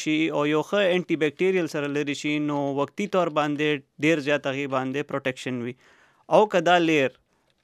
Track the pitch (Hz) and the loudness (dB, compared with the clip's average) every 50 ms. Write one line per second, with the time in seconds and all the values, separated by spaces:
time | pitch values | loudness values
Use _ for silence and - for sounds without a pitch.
0 | - 156 156 151 160 160 147 151 147 147 151 156 147 - - 208 202 180 175 180 | -2 -2 0 0 0 0 0 0 0 0 0 0 0 0 0 0 2 2 2 0
1 | 175 - 170 143 156 151 139 - 180 190 190 185 170 147 - 156 143 143 139 147 | 0 -2 -2 0 0 -2 0 0 0 0 2 0 -2 -2 -4 -4 -4 -2 -2 -4
2 | 147 139 143 - - 147 151 151 147 147 147 143 143 139 139 139 139 139 - - | -2 -4 -4 -4 -4 -2 -2 -2 -2 -2 -2 -2 -2 -2 -2 -2 -4 -4 -4 -6
3 | 208 202 - 185 175 165 151 156 147 151 147 139 151 151 151 139 139 _ _ - | -4 -2 0 0 0 0 0 0 0 0 -2 -2 0 0 -2 -2 -6 _ _ 0
4 | 139 156 165 151 131 143 147 143 - 143 131 139 143 139 131 131 131 131 131 143 | 2 2 2 2 2 0 0 0 0 -2 -4 -4 -4 -2 -2 -2 -2 -2 -4 -4
5 | 147 - - 139 127 131 127 - - 135 127 123 117 123 123 - _ _ - _ | -4 -4 -6 -4 -4 -4 -6 -4 -6 -6 -6 -6 -6 -8 -10 -12 _ _ -20 _
6 | _ _ _ _ _ - - 180 214 208 - 180 160 170 180 180 170 160 160 147 | _ _ _ _ _ 2 4 4 4 4 2 2 4 4 4 6 6 4 4 4
7 | 135 123 - _ _ _ _ _ _ _ _ _ | 2 0 -2 _ _ _ _ _ _ _ _ _